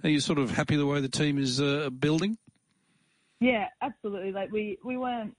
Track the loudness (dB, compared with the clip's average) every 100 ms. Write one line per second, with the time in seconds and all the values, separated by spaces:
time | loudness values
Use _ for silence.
0 | 2 2 2 0 0 0 2 2 2 0
1 | 0 0 0 2 0 2 0 0 -2 0
2 | 2 2 0 -4 _ _ _ _ _ _
3 | _ _ _ 0 2 2 0 -4 -6 -6
4 | -8 -6 -6 -4 -4 -4 -4 -6 -6 -4
5 | -4 -4 -6